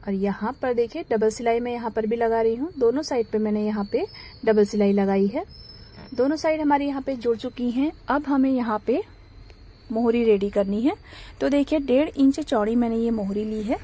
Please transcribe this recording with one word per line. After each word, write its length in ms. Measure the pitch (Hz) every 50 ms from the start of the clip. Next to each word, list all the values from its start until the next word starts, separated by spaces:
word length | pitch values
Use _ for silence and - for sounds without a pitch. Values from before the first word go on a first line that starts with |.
| -
और 60 | 208 196
यहाँ 460 | 190 196 202 190 - 208 220 262 - -
पर 120 | 262 247
देखिए, 300 | 233 240 226 - 311 339 -
double 200 | 240 220 214 220
सिलाई 300 | 214 - 240 233 233 233
मैं 120 | 240 240 240
यहाँ 180 | 240 226 247
पर 160 | 214 226 220
भी 100 | 214 233
लगा 260 | 233 233 226 226 226 226
रही 120 | 226 226
हूँ। 180 | 233 269 339 381 285
दोनों 240 | 254 226 233 277 311
side 240 | - 294 247 226
पे 120 | 220 - 214
मैंने 280 | 214 214 214 214 214
यहाँ 220 | 214 214 214 202 202 -
पे 140 | 247 359 440 - - - - - - -
double 200 | 226 220 214 208
सिलाई 280 | 202 - 208 208 196 202
लगाई 340 | 202 196 196 196 196 196
है। 180 | 202 208 285 381 - - - - - - - - - - - - - -
दोनों 220 | 247 247 277 311
side 240 | 302 - 320 311 311
हमारी 260 | 311 294 294 277 285
यहाँ 160 | 285 269 277 269
पे 140 | - 277
जुड़ 200 | 247 214 240 233
चुकी 340 | 214 - 254 240 - 247 247
हैं। 220 | 226 247 269 311 - - - -
अब 160 | 254 294 302
हमें 240 | 277 285 277 262 269
यहाँ 320 | 269 254 240 226 214 214 -
पे 160 | - 233 320 427 - - - - - - - - - - - - - - - - - 240
मोहरी 320 | 220 233 233 226 240 233
ready 260 | 226 214 202 196 202
करनी 300 | 202 208 196 196 196 208
है। 140 | 226 294 392 - - - - - - - - -
तो 80 | - 277
देखिए, 300 | 262 285 285 - 302 311
डेढ़ 300 | 285 262 247 262 302 320
इंच 320 | - - 277 269 277 -
चौड़ी 360 | 302 - 285 226 208 214 233
मैंने 200 | 240 240 233 226
ये 140 | 226 226 233
मोहरी 340 | 233 220 202 196 196 202 214
ली 180 | 214 214 214 214
है। 160 | 208 277 370